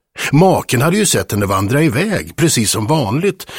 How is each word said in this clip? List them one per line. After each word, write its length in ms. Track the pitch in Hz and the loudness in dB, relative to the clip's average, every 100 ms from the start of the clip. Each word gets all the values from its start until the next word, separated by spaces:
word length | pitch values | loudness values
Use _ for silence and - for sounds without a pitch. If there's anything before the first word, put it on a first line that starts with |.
| _ - - | _ -10 0
Maken 500 | 139 190 151 - 123 | 4 4 2 0 0
hade 140 | 147 196 | 0 2
ju 100 | 208 | 0
sett 260 | 107 92 | 0 -2
henne 140 | 104 98 | -2 0
vandra 360 | 98 98 135 | 0 0 2
iväg, 540 | 160 117 208 180 78 - | 2 0 -2 -4 -6 -2
precis 340 | 160 - 104 | 0 2 0
som 160 | - 107 | -2 0
vanligt, 600 | 156 110 127 196 - - | 0 0 0 -2 -4 -10